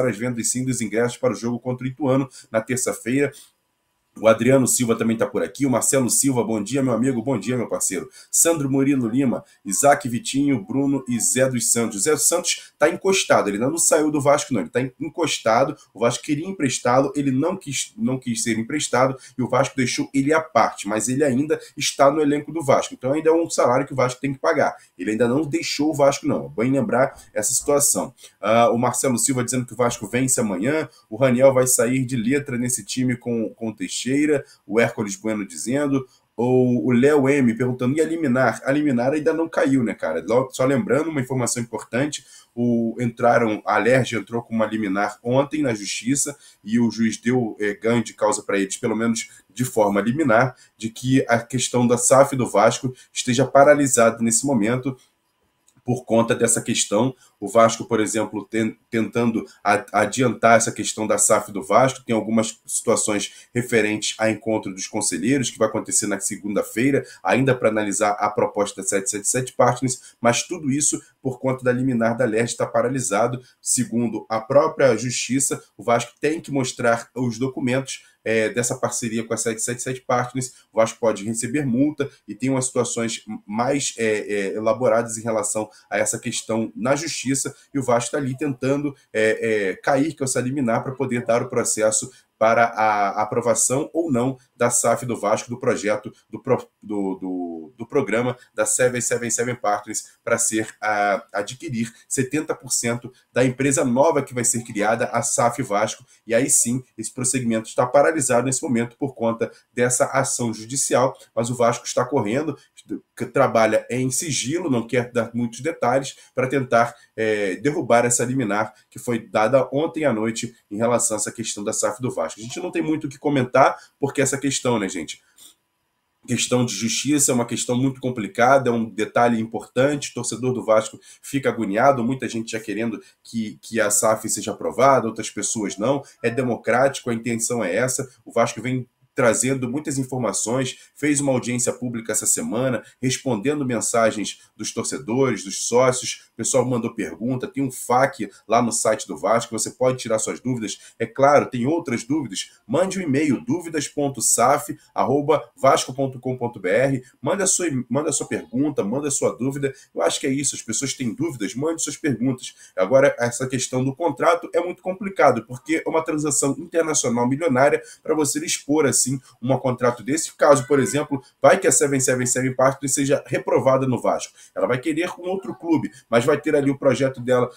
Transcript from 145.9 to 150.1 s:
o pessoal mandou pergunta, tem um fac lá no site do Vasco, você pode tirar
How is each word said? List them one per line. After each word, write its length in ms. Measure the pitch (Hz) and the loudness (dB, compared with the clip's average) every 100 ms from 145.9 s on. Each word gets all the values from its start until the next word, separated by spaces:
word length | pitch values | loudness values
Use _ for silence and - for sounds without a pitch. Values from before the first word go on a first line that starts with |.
| 127 - - - | 2 -4 -10 -14
o 40 | - | -8
pessoal 280 | 110 131 | 0 2
mandou 300 | 123 120 110 | 2 0 -2
pergunta, 520 | - 85 82 117 131 - | -4 -6 -4 -4 -4 -4
tem 160 | 135 | -4
um 80 | 139 | -4
fac 600 | - - 143 135 - 101 - - | -4 0 2 2 0 -10 -10 0
lá 140 | 113 | 2
no 100 | 117 | 2
site 340 | 110 117 110 - | 2 0 0 -4
do 100 | 78 | -4
Vasco, 420 | 92 117 - 110 | 0 2 0 -6
você 120 | - | -6
pode 280 | - 127 127 | 0 0 0
tirar 200 | 117 | -2